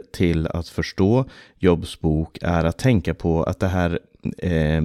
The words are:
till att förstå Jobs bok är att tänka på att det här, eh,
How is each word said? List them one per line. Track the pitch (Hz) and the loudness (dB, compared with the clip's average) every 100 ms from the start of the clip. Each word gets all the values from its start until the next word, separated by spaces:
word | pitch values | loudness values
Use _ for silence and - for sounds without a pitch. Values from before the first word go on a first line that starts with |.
| - | -4
till | - 87 80 80 | 0 0 2 -2
att | 87 - | -6 -6
förstå | - 82 - 95 123 131 - - _ | -6 -6 0 2 2 0 -10 -20 _
Jobs | 92 82 87 - | 2 2 -2 -4
bok | 80 78 80 - | 0 0 -2 -6
är | - 87 | -2 0
att | 82 - | 0 0
tänka | 131 110 82 | 2 2 0
på | 78 85 80 | -4 0 0
att | - 90 | 0 -2
det | 95 | -2
här, | 92 87 85 - _ - - | 0 -2 -4 -10 _ -10 -6
eh, | 90 82 76 78 | -2 0 2 0